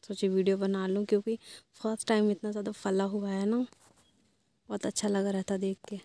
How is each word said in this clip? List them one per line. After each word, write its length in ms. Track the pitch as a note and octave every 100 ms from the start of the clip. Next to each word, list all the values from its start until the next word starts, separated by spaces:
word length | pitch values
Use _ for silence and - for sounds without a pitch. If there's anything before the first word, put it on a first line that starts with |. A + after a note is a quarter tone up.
सोची 240 | - G3 G3
वीडियो 280 | F#3+ F#3 F#3+
बना 300 | G3 G3 F#3+
लूँ, 180 | G3 G#3
क्योंकि 320 | G#3 G#3+ A3+ - - _
first 340 | - A3 A3 -
time 240 | A3 G#3+
इतना 200 | G3+ G#3+
ज़्यादा 200 | G#3 G#3
फला 300 | G#3+ G3 F#3+ G3
हुआ 260 | G3+ G3+
है 140 | F#3+ G3+
ना, 200 | A#3 B3 - - _ _ _ _ _ _ _ _
बहुत 160 | G#3 G#3+
अच्छा 220 | - G#3+
लग 200 | G3+ G3
रहा 140 | G3 F#3+
था 60 | G3
देख 180 | F#3+ G3 -
के। 100 | G3